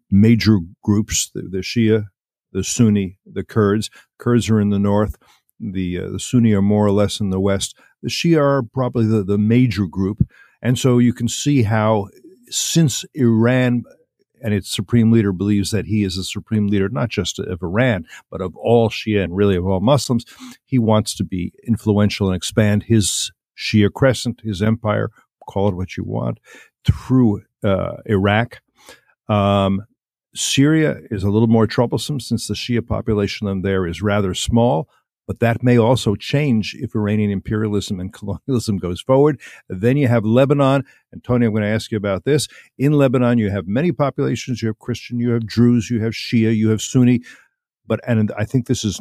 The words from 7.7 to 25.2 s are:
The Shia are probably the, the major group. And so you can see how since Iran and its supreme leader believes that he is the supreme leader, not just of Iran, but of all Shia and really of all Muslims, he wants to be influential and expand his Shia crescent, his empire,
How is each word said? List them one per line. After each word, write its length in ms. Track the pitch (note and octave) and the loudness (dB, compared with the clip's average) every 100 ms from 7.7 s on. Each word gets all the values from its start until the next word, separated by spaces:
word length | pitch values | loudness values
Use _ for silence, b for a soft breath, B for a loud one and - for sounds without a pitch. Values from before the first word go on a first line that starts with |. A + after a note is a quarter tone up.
| - b b | -12 b b
The 60 | A#2 | -8
Shia 320 | - E3+ D#3+ | -4 0 2
are 220 | C#3+ C#3 | 2 0
probably 420 | A#2 C3 B2 B2 A2 | -2 -4 -4 0 2
the, 160 | A2 | 0
the 160 | F#2+ G#2 | 0 0
major 480 | G#2+ A#2+ B2+ F#2+ F#2 | 2 4 2 0 -4
group. 400 | F#2 F#2+ G#2+ - b b b | -2 -4 0 -2 b b b
And 160 | A#2 A#2 | -2 0
so 220 | C3 B2 | 2 4
you 140 | B2 | 2
can 160 | A#2 A#2 | 0 -4
see 340 | - C#3+ C#3+ | -4 0 2
how 460 | G#2+ A2 G#2+ A2 G2 _ - - - | 2 2 2 0 -2 _ -20 -20 -10
since 560 | - - E3 D#3+ - - | -8 -2 2 2 0 -10
Iran 680 | - A#2+ A2 A#2 B2+ B2 A#2+ - _ _ _ _ _ | 0 2 4 2 2 0 -2 -6 _ _ _ _ _
and 100 | A#2 | -4
its 220 | G#2 - | -4 -4
supreme 380 | - G2 A#2+ A2+ | -8 0 2 4
leader 200 | A2+ G2+ | 4 2
believes 380 | F2 G2+ G2+ F#2+ | 0 0 0 -2
that 160 | G#2 E2+ | -4 -2
he 160 | G#2+ | -2
is 140 | G2 F#2 | -2 -4
the 80 | |
supreme 420 | F2+ G#2 - A2 G2+ | -8 -10 -4 -2 0
leader, 220 | G#2 G2 | 0 -2
not 200 | C3 B2 | -2 -4
just 300 | - F2+ - | -4 -6 -6
of 240 | - F2+ | -8 -8
Iran, 440 | F2 G2 B2+ G2 D#2+ B _ | -4 0 0 0 -6 B _
but 120 | F2 | -10
of 160 | F#2 - | -10 -6
all 320 | A2 A#2 A2+ | 0 2 2
Shia 340 | - A2+ G#2 | -2 -2 -2
and 140 | F2 F2+ | -2 0
really 180 | G2+ | 2
of 120 | F2+ F#2 | 2 0
all 120 | F#2+ | 0
Muslims, 460 | G#2 C#3+ - A#2+ - B B3+ B | 2 2 2 -4 -4 B -20 B
he 160 | - C3 | -4 0
wants 340 | A2 G#2+ G#2 | 2 2 0
to 80 | - | -6
be 300 | F#2 F#2 F2+ _ | -6 -6 -8 _
influential 600 | - G#2+ G#2+ G#2 G#2 - G2 | -4 -2 0 2 2 0 -2
and 80 | |
expand 480 | F#2 - - G#2 G#2 | -2 -4 0 0 0
his 480 | - A2+ F#2+ - - _ _ - | 2 0 2 -4 -8 _ _ -12
Shia 360 | - G#2+ G2+ | -2 2 2
crescent, 480 | - C3+ A2+ B2 A#2 | 2 0 0 -4 -8
his 200 | G#2+ F2+ | -8 -2
empire, 480 | G#2+ A2 A2 G#2+ G#2+ b | -2 -2 -2 -2 -4 b